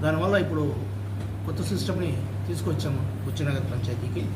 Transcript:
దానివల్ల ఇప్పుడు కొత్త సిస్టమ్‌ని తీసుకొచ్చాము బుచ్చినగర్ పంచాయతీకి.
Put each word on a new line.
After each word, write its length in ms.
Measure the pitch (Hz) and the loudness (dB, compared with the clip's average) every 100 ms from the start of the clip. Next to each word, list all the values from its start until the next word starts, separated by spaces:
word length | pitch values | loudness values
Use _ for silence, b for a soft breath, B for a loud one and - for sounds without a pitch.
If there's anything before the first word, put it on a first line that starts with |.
దానివల్ల 320 | 151 156 185 196 | 2 2 4 4
ఇప్పుడు 400 | 156 156 147 - - - - - - - - | 4 2 0 0 -4 -4 -4 -4 -4 -4 -4
కొత్త 160 | - | -2
సిస్టమ్‌ని 560 | 180 196 - 180 175 131 - - - | 0 0 0 0 0 0 -2 -2 -2
తీసుకొచ్చాము 760 | 170 - 151 151 135 - - - | 0 0 0 0 0 0 -2 -2
బుచ్చినగర్ 420 | - 143 139 - | 0 0 2 0
పంచాయతీకి. 540 | - - 120 101 - - | 0 0 0 -2 -2 -2